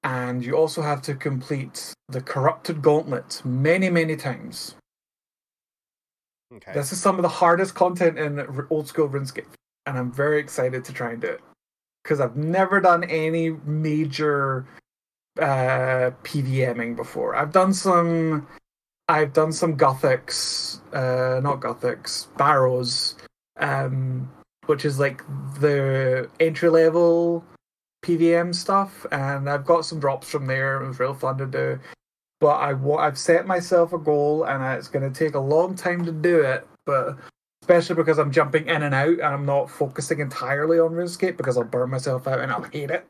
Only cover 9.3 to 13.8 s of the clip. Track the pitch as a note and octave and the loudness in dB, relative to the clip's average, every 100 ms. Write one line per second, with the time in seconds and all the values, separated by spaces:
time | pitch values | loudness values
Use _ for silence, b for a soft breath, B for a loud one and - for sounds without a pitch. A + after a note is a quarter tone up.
9.3 | - - _ _ _ - C3 B2 B2+ D3 | -10 -14 _ _ _ -8 -6 -6 -2 0
10.3 | D3+ C#3+ - B2+ B2+ B2 C3 A#2+ A#2 F2+ | 0 -2 -2 -2 -4 -10 -8 -8 -6 -8
11.3 | - _ _ _ _ _ _ - D3 B2 | -8 _ _ _ _ _ _ -4 0 0
12.3 | B2 D#3 F#3 F#3+ G3 F3+ E3+ F3 D#3+ D#3 | -2 -2 0 2 4 6 4 2 -2 0
13.3 | E3 E3 D#3 D3 D#3 | 0 -2 -4 -4 -2